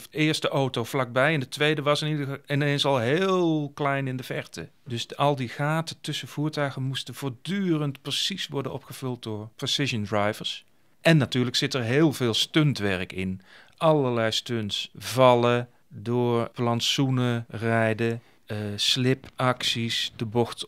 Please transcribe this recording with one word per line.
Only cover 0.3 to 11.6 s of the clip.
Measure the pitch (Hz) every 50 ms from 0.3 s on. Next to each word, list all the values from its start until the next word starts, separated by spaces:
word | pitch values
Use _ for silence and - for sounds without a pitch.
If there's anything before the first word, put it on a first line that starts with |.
| 151 151 - -
auto | - 147 139 127 - 127 117
vlakbij | - - 143 127 120 120 127 131 147 160
en | 151
de | 127 -
tweede | - - 147 151 156 151 139
was | 143 147 143 156
in | 151
ieder | 156 151 143
geval | 135 139 - -
ineens | - 143 139 147 147 143 143 -
al | 143 139 131
heel | 110 117 143 170 190 190 190 185 180 165 160 156 147 143 143
klein | - 151 139 139 135 139
in | 131 131
de | 127 127
verte. | - 139 147 - - - - 160 - - _ _
Dus | - 117 117 -
de, | - -
al | - 143 143 147
die | 131 131 113
gaten | - - 143 147 156 165 160 - - -
tussen | - - 147 - - 123
voertuigen | - - 147 156 147 147 147 139 127 139 131
moesten | 131 135 135 - - 123
voortdurend | - - 139 120 - - 151 185 202 196 185 160 151 151 143 139 - -
precies | 143 135 - - - 196 180 - -
worden | 147 139 131 131 -
opgevuld | 127 - - 135 - - 131 123 117 -
door | 113 107 104 107 110 -
precision | - - 131 - - 143 123 127 113 104
drivers. | 98 110 104 101 104 107 - - - - - - _ _ _ _ _ _ _
En | - 165 165
natuurlijk | 156 127 - - 127 123 123 120
zit | -